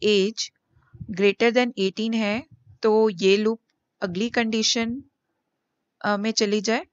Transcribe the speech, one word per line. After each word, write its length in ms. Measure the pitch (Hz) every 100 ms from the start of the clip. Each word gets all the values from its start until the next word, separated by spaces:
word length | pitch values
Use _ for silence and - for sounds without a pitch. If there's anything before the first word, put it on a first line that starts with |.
age 480 | 208 202 196 226 - _ _ _ _ - -
greater 400 | 180 202 196 233
than 160 | 233 247
eighteen 480 | 220 190 180 226 226
है 300 | 208 214 - - _ -
तो 280 | 220 214 220
ये 280 | 175 185 202
loop 240 | 214 226 _ _ _ -
अगली 280 | 196 175 233
condition, 720 | 240 226 220 214 233 226 254 - _ _ _ _ _ _ _ _ _
अ, 160 | - 208
में 140 | 214
चली 300 | 220 214 208
जाए 240 | 190 233 359